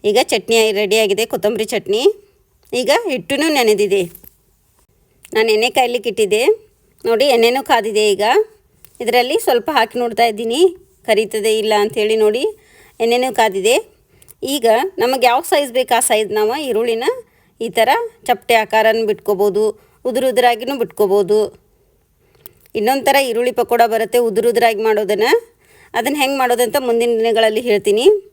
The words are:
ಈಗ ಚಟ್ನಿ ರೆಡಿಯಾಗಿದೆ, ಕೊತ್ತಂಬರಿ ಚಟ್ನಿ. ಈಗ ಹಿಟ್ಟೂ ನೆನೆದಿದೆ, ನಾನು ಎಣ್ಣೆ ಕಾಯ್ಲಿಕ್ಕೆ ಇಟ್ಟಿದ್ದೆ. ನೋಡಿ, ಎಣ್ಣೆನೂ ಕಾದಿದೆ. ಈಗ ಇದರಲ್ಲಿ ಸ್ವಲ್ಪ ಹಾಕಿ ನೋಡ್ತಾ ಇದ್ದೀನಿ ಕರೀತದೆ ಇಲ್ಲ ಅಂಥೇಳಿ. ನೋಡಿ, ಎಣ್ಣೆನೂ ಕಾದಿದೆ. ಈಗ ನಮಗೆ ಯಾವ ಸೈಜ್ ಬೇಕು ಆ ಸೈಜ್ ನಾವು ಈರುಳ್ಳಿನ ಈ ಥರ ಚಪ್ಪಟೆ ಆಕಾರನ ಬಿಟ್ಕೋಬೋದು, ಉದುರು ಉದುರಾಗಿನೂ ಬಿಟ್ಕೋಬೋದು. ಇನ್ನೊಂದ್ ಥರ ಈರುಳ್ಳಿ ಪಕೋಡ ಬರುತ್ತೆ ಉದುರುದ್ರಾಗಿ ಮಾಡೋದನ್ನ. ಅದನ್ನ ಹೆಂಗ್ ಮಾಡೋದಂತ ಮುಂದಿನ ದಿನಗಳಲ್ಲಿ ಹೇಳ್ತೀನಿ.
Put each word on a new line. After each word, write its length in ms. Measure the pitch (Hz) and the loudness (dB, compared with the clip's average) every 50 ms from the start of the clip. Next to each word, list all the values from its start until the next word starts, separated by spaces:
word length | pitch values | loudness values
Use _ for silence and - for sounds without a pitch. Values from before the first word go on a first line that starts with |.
| - | 0
ಈಗ 140 | 202 202 240 - - | 2 2 2 2 2
ಚಟ್ನಿ 240 | 285 214 - - 226 226 220 220 202 202 | -2 -4 -2 0 0 2 2 2 0 -2
ರೆಡಿಯಾಗಿದೆ, 440 | 214 190 208 220 220 196 202 214 226 226 - | -2 0 2 0 2 0 0 -2 -2 -4 -6
ಕೊತ್ತಂಬರಿ 320 | 208 170 208 240 202 220 208 247 | -4 -2 -2 -2 -2 -6 -6 -6
ಚಟ್ನಿ. 280 | 202 - 185 202 220 269 392 440 - _ _ _ _ _ _ _ _ _ _ - | -8 -4 -2 -4 -2 -2 -4 -6 -8 _ _ _ _ _ _ _ _ _ _ -8
ಈಗ 180 | 240 254 233 285 466 480 381 | -6 -2 0 -2 -2 -2 -4
ಹಿಟ್ಟೂ 240 | 269 226 170 - 277 285 302 330 302 | -6 -8 -6 -6 -4 -2 -2 -2 0
ನೆನೆದಿದೆ, 440 | 269 240 220 214 196 208 190 190 196 175 175 - - - - _ _ _ _ _ _ _ _ _ _ _ _ _ _ _ _ _ _ _ - - | 0 2 2 2 2 0 0 0 -2 -2 -6 -10 -20 -20 -20 _ _ _ _ _ _ _ _ _ _ _ _ _ _ _ _ _ _ _ -6 -2
ನಾನು 120 | 220 220 226 214 | 0 0 2 2
ಎಣ್ಣೆ 140 | 214 226 254 - | 0 0 0 0
ಕಾಯ್ಲಿಕ್ಕೆ 340 | 269 254 240 240 247 202 240 190 | 0 0 0 -2 -4 -6 -6 -2
ಇಟ್ಟಿದ್ದೆ. 300 | 226 220 190 208 214 247 339 440 440 - _ _ _ _ _ _ _ - 233 | -2 0 0 0 0 2 0 0 -2 -4 _ _ _ _ _ _ _ -2 -2
ನೋಡಿ, 180 | 233 214 269 294 254 | 0 2 2 2 2
ಎಣ್ಣೆನೂ 260 | 233 226 233 247 269 269 - | 2 2 2 0 -2 0 0
ಕಾದಿದೆ. 340 | 285 233 202 220 202 214 214 208 196 | 0 0 0 -2 -2 0 0 2 2
ಈಗ 80 | - 208 220 277 415 440 - _ _ _ _ _ _ - _ _ _ 240 | 2 0 2 2 0 -2 -2 _ _ _ _ _ _ -20 _ _ _ -6
ಇದರಲ್ಲಿ 340 | 226 240 247 247 254 302 466 - | 0 0 0 0 2 -2 -2 0
ಸ್ವಲ್ಪ 240 | - 254 240 240 - 302 | 0 0 0 0 0 0
ಹಾಕಿ 180 | 262 226 226 - 247 | 0 0 0 -2 -4
ನೋಡ್ತಾ 240 | 240 240 220 208 233 233 | -4 -4 0 0 0 0
ಇದ್ದೀನಿ 280 | 214 202 190 226 233 294 359 370 349 - - _ _ _ _ | 0 -4 -6 -4 0 2 2 2 0 -4 -20 _ _ _ _
ಕರೀತದೆ 440 | - 220 202 226 208 233 220 202 220 220 220 | -2 0 0 0 -2 -4 -4 -2 0 0 0
ಇಲ್ಲ 120 | 208 214 214 208 202 | 0 0 0 0 0
ಅಂಥೇಳಿ. 340 | 220 - 233 214 214 220 220 214 | 0 -2 -4 -2 0 0 2 2
ನೋಡಿ, 180 | 214 214 247 294 440 427 _ _ _ _ - - - _ _ | 2 0 0 -4 -4 -6 _ _ _ _ -20 -20 -20 _ _
ಎಣ್ಣೆನೂ 320 | 226 233 233 247 254 262 220 - | -2 0 0 0 0 -2 0 0
ಕಾದಿದೆ. 360 | 226 220 190 196 185 214 247 403 440 - _ _ _ _ _ _ - - - _ - 269 277 | 0 0 0 -2 0 0 0 0 -2 -6 _ _ _ _ _ _ -20 -20 -18 _ -8 -6 -6
ಈಗ 120 | 294 226 226 214 233 254 392 - - - | 0 2 2 2 2 0 -4 -4 -4 -2
ನಮಗೆ 220 | 247 262 262 233 247 | -2 0 2 2 2
ಯಾವ 100 | 240 269 349 - 359 | 2 2 0 0 -2
ಸೈಜ್ 180 | 294 285 247 226 262 | -2 -2 -2 -2 -4
ಬೇಕು 140 | 254 - 247 | -2 0 0
ಆ 60 | 226 - - | 0 0 0
ಸೈಜ್ 180 | 233 214 214 190 208 214 | 0 -2 -2 -2 -2 -2
ನಾವು 160 | 214 214 247 302 302 262 | 0 -2 -2 -4 -4 -4
ಈರುಳ್ಳಿನ 360 | 220 214 233 240 226 226 240 302 508 523 453 _ _ _ _ _ _ _ | -2 -2 0 -2 -2 -2 -2 -4 -4 -4 -10 _ _ _ _ _ _ _
ಈ 80 | 226 226 - 226 | -10 -4 0 0
ಥರ 100 | 220 233 285 466 466 453 - _ - | 2 2 2 0 -2 -6 -12 _ -4
ಚಪ್ಪಟೆ 280 | - 240 359 _ - 240 220 214 | -4 -4 -4 _ 2 2 2 2
ಆಕಾರನ 400 | 208 - 220 220 220 220 226 226 214 | 2 0 2 2 2 2 2 0 -2
ಬಿಟ್ಕೋಬೋದು, 540 | 208 - _ 202 208 185 208 208 180 208 214 214 208 - _ _ _ _ _ | -4 -4 _ -4 -2 0 0 0 0 0 -2 -2 -4 -6 _ _ _ _ _
ಉದುರು 220 | 247 226 - 254 262 214 | -4 -4 0 -2 0 2
ಉದುರಾಗಿನೂ 420 | 240 240 240 240 214 247 247 285 247 226 | 4 2 2 2 0 -4 -8 -6 -6 -6
ಬಿಟ್ಕೋಬೋದು. 580 | - - - 214 185 196 208 196 175 208 214 208 - - _ _ _ _ _ _ _ _ _ _ _ _ _ _ _ _ _ _ - _ _ _ - _ 220 | -8 -2 -2 0 2 2 0 2 2 2 0 0 -2 -6 _ _ _ _ _ _ _ _ _ _ _ _ _ _ _ _ _ _ -20 _ _ _ -8 _ -2
ಇನ್ನೊಂದ್ 240 | 208 233 269 277 240 | 0 0 0 2 2
ಥರ 100 | 269 269 277 277 254 | 2 2 2 2 0
ಈರುಳ್ಳಿ 240 | 226 233 247 247 220 - | -2 -2 -2 -2 -2 -2
ಪಕೋಡ 220 | 233 233 240 233 233 226 220 | -2 0 2 2 2 2 2
ಬರುತ್ತೆ 260 | 220 226 196 - 240 240 | -2 -2 0 0 0 0
ಉದುರುದ್ರಾಗಿ 540 | 226 196 214 220 240 226 233 240 226 220 202 220 | 0 2 2 2 2 2 2 2 2 0 0 0
ಮಾಡೋದನ್ನ. 400 | 220 214 208 214 185 214 190 220 262 381 466 - - _ _ _ _ _ - - _ - | 0 0 0 0 -2 0 0 2 2 2 0 0 -6 _ _ _ _ _ -20 -20 _ -6
ಅದನ್ನ 200 | 233 226 285 277 294 | -4 -2 -2 -2 -2
ಹೆಂಗ್ 160 | 269 269 277 269 | -2 -2 0 -2
ಮಾಡೋದಂತ 360 | 254 247 240 226 247 220 - - 254 | 0 0 2 0 0 0 0 -2 0
ಮುಂದಿನ 240 | 240 233 233 233 240 233 220 | 0 0 0 0 0 0 0
ದಿನಗಳಲ್ಲಿ 400 | 226 233 220 226 226 220 214 220 247 | 0 0 2 2 2 2 0 -2 0
ಹೇಳ್ತೀನಿ. 380 | 247 208 202 - 214 202 220 254 381 427 403 - - | 0 -2 0 2 0 0 4 4 4 4 2 -4 -12